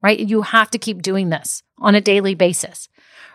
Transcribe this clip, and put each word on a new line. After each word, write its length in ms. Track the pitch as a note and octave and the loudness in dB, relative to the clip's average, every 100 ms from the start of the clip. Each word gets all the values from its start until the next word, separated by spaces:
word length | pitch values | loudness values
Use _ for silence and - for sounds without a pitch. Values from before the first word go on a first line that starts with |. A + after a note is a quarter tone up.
right? 160 | G3+ A3 | -2 0
You 240 | G#3+ G#3+ | 0 -2
have 280 | G3 A3+ G#3+ | 2 2 2
to 60 | B3 | -2
keep 220 | A3+ F3+ | -6 -6
doing 300 | F#3+ F#3+ F3+ | -4 -2 -2
this 320 | D#3+ - - - _ | -4 -6 -12 -14 _
on 160 | G#3 | 2
a 80 | G#3 | 4
daily 320 | G3+ G3+ G3 | 4 2 0
basis, 540 | F3+ F3+ E3+ - - - _ _ - - | 2 0 0 -8 -14 -20 _ _ -20 -20